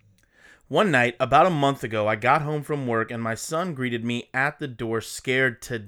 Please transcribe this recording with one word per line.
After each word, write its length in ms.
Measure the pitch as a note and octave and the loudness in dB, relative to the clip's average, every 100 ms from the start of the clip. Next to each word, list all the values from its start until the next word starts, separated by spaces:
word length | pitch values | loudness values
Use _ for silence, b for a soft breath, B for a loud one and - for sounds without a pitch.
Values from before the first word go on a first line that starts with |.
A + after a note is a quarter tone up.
| _ _ b b b b b | _ _ b b b b b
One 240 | C#3+ G#3 | 2 4
night, 240 | C3+ A#2+ - | 4 4 2
about 280 | B2+ C#3 F#3 | 4 6 6
a 20 | |
month 340 | D#3 C#3 C3+ | 4 2 0
ago, 240 | B2 A2 G#2 | -2 0 0
I 80 | A2 | 0
got 260 | A#2+ D3+ | 2 2
home 180 | D3 D3+ | 2 -6
from 240 | C#3 D3 B2+ | -4 -4 -2
work 240 | A2+ A2+ | -2 -2
and 100 | A#2 | -4
my 140 | A2+ | -4
son 400 | A2 - D#3+ F#3 | -6 -6 -4 -4
greeted 320 | C3+ B2 A#2 A#2 | -4 -4 -4 -4
me 240 | A#2+ - | -6 -4
at 280 | B2+ C#3 - | -2 -2 -4
the 80 | D3 | -12
door 340 | A#2 A2+ A2+ | -8 -4 -4
scared 580 | - - - C3 C3 A2 | -6 -10 -2 0 0 -2
to 160 | - A#2+ | -10 -10